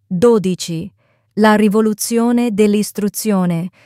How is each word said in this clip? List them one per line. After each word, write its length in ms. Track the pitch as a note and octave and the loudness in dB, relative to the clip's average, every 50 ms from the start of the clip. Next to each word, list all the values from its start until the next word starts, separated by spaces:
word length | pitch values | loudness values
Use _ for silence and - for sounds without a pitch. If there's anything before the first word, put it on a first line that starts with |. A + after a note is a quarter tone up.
| _ | _
dodici. 840 | _ F#3 F3 A#3 A#3+ A#3 G#3+ E3+ F#3 F3+ - - - E3 D#3+ F3+ G3+ - _ _ _ _ _ _ _ _ | _ -2 2 4 4 4 2 2 -2 -4 -4 -6 -8 -8 -8 -10 -12 -14 _ _ _ _ _ _ _ _
La 220 | - G#3+ A3 G#3+ | 2 4 4 4
rivoluzione 960 | G#3 A3 G#3+ F#3+ A3 A3 G#3+ G#3+ - - - A#3 A#3 A#3 A#3+ A#3+ A#3+ A#3+ A#3+ | 4 2 2 2 2 0 0 -2 -4 -6 -4 -2 0 0 0 0 0 0 -2
dell'istruzione. 1160 | G3+ F#3+ G#3+ G#3+ G3+ G#3 G3+ - - - G3+ G3+ - - - A3 G3+ F#3+ F3+ F3 E3+ E3 F3 F#3 - _ _ | 0 0 2 2 2 0 -2 -4 -4 -4 -4 -4 -4 -4 -4 -2 0 0 0 -2 -2 -4 -6 -8 -12 _ _